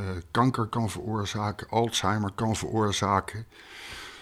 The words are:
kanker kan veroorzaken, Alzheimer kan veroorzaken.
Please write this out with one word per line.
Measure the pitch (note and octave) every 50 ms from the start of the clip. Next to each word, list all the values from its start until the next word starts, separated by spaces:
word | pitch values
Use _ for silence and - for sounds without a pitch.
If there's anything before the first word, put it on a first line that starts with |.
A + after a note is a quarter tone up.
| G2 F#2+ F#2 F2 - -
kanker | - A2+ B2 C3 A#2+ - A2
kan | G#2+ - A#2+ A2+ G2+
veroorzaken, | - - - G#2+ A2 G#2+ G2+ F#2+ - G#2 G#2 G#2 - - - -
Alzheimer | - A2+ A#2 A2+ - - - F#2+ G#2 G#2+ G#2 G2
kan | - - A2+ A2 G#2+
veroorzaken. | - - - - A2 G#2+ G#2 F#2+ - G#2 G2 G2 F#2+ - - - A2 A2+ - - - - - - - - - - - - - - -